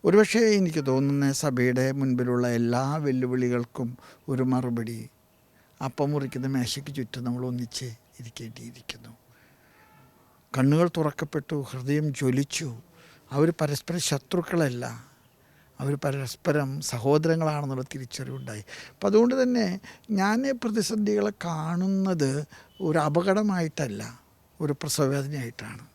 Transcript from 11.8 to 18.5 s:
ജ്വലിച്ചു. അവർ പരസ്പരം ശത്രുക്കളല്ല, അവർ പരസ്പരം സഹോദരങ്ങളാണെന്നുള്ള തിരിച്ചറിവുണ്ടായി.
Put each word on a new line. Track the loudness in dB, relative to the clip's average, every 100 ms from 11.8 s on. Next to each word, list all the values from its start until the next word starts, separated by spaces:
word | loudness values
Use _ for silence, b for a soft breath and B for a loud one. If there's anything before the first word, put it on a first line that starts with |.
| -2 0 0
ജ്വലിച്ചു. | 0 2 2 0 -4 -6 -10 -18 B B B _
അവർ | 2 2 2
പരസ്പരം | -2 -2 -4 -4
ശത്രുക്കളല്ല, | -2 -2 -2 -4 0 0 0 -2 -8 -12 -18 _ _ _ b b b -8
അവർ | -4 -2
പരസ്പരം | -2 -4 -8 -4 0 0 0 -4
സഹോദരങ്ങളാണെന്നുള്ള | -6 -2 4 4 4 2 0 -2 -4 -6
തിരിച്ചറിവുണ്ടായി. | -6 -10 -10 -10 -10 -10 -10